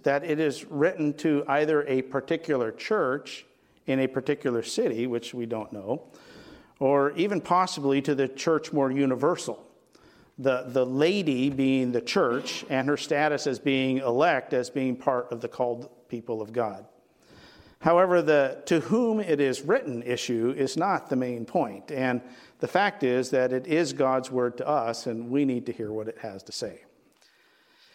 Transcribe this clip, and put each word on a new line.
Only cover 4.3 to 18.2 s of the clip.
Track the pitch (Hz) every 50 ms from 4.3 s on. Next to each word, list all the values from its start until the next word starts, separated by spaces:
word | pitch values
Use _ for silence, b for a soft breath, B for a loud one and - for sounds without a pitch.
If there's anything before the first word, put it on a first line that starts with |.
| 147 143 - 139 120 117 113
city, | - - 220 247 185 117 113 117
which | 127 117 120 117 - -
we | 123 120
don't | 113 117 110 107 - -
know, | 104 95 104 127 156 - - B B B B B B B B B B B B B B
or | 135 131 143 143 139 147 147
even | 151 170 208 202 170
possibly | - - 175 180 185 180 - 156 139 139 139 139 135
to | 151 143
the | 131 135
church | 131 135 135 - 165 160 151 160 - 160
more | 147 135 131
universal. | 131 139 139 131 127 120 139 139 135 - - - 107 - - - _ _ _ _ b b b b b b b b b b
The, | 127 135 127 127 131 131
the | 120 131 127
lady | 127 131 135 151 170 202 208 185 151 131 123 131 143
being | 135 131 135 135 135 131 127 123 120
the | 117 -
church | - - 202 165 123 117 139 - - - - - -
and | 143 131 131 143
her | 147 -
status | - - 156 143 151 151 147 135 -
as | 143 127 107
being | - 143 135 131 131 131 131 135
elect, | 135 123 120 127 156 175 156 131 - - 147
as | 127 123 -
being | - 139 131 131 123
part | 123 - 143 131 123 123 - 123
of | 117
the | 117 113
called | - - 127 123 120 120 113 - - - - -
people | - 117 113 - 117 110 107
of | 104 113
God. | 123 117 107 98 95 107 - - _ _ _ _ B B B B B B B B B B B B B
However, | B 156 170 175 190 185 180 175